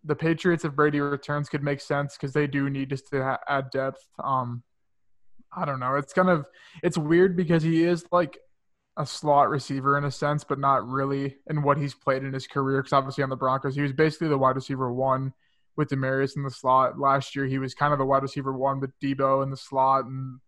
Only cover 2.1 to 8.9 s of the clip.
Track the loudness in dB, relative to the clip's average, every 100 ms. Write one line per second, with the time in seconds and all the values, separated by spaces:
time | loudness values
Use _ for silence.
2.1 | -6 -2 0 0 0 0 -2 -4 -6 -4
3.1 | -4 -2 -4 -2 -2 -2 -4 -4 -6 _
4.1 | -10 -2 -2 -2 -8 _ _ _ _ _
5.1 | _ -20 -20 -16 -6 -4 -2 -2 -2 0
6.1 | 2 4 2 0 -18 -20 -4 -2 0 2
7.1 | 6 6 4 2 2 4 2 2 0 0
8.1 | 0 0 -6 _ _ _ _ _